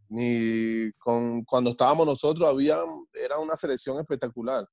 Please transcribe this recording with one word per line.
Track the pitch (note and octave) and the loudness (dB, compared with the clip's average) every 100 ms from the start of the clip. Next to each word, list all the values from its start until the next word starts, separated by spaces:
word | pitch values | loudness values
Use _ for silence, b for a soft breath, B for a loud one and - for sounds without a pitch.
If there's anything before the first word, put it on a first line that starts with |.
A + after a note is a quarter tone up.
| - | -10
Ni | A2 A#2+ A#2 A2+ A2+ A2+ A2+ A2 - | -4 0 2 0 0 0 -2 -4 -6
con, | A#2 A#2 A#2+ A#2 | -2 0 0 -4
cuando | A2+ B2+ B2 | 0 0 2
estábamos | A#2+ C3+ D#3 D#3+ | 2 4 4 2
nosotros, | C3+ D3+ D#3+ D#3+ | 2 0 2 2
había, | C3+ C#3+ D#3+ E3 D#3 - | 4 2 2 -2 -8 -14
era | - B2+ D3 | -8 -4 -4
una | D#3 D#3+ | -4 -4
selección | D3+ B2+ - C#3 | -2 -4 -4 -6
espectacular. | D#3+ C#3 B2 A#2+ A#2 C3 G2+ | -4 -4 -4 -6 -4 -4 -4